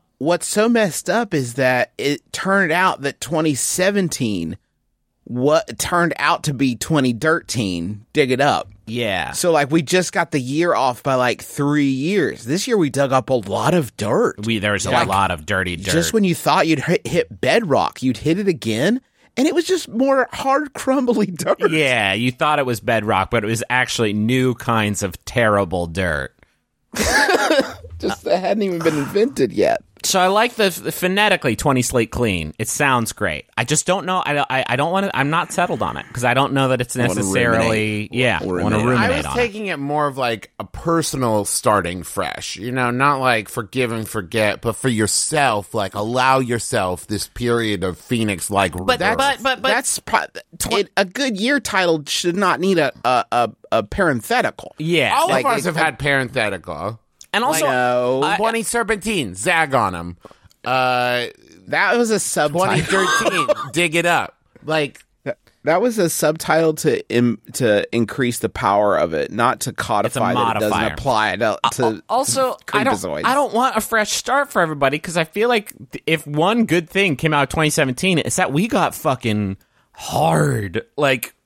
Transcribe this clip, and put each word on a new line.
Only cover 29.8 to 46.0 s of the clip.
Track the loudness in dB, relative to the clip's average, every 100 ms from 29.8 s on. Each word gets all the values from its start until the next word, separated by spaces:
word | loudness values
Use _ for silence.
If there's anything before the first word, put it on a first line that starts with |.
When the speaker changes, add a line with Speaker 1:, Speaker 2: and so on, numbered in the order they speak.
| -4 -8
Speaker 2:
So | -2 2
I | 2
like | 2 2
the, | 0 0
the | -2 -6
phonetically | -4 0 2 2 2 0 0
twenty | 2 2
slate | 2 0 0
clean. | 0 0 0 -4 -6
It | -6
sounds | 0 2 2 0
great. | -4 -4 -4 -8 -6
I |
just | -2 0
don't | 0 -2 -2
know. | -2
I, | -2 -2 0
I, | -2 -2
I | -2
don't | 0
wanna, | 0 -2
I'm | 0 0
not | 0 -2
settled | -2 -2 -2
on | -4 -6
it | -8
'cause | -2
I | 2
don't | 4 2
know | 2 2
that | 2
it's | -2 0
Speaker 1:
Wanna | 0 0
Speaker 2:
necessarily, | 0 2 2 4 2 2 0 -2
Speaker 1:
ruminate. | -4
Speaker 2:
yeah, | 0 2 2
Speaker 1:
Wanna | 0 0
Speaker 2:
wanna | 0 2
Speaker 1:
ruminate. | 2 2
Speaker 2:
ruminate | 2
Speaker 3:
I | 0
was | -2
Speaker 2:
on | -2
Speaker 3:
taking | -2 -4 -6
Speaker 2:
it. |
Speaker 3:
it | -4
more | -2 0 -2
of, | -2
like, | -2 -4 -8 -14
a |
personal | -14 -6 0 0 0 0 0 2
starting | 0 0 2 2 2 -4
fresh, | -6 -6 -4 -6 -10
you | -8 -6
know, | -2 -2
not, | 0 0 2
like, | 2 0 -2
forgive | -8 -6 -2 -2
and | -2 -6
forget, | -6 -4 0 0 0
but | -4 -2
for | 0
yourself, | 2 0 0 0 2 2 2 -2
like, | -4 -4
allow | -4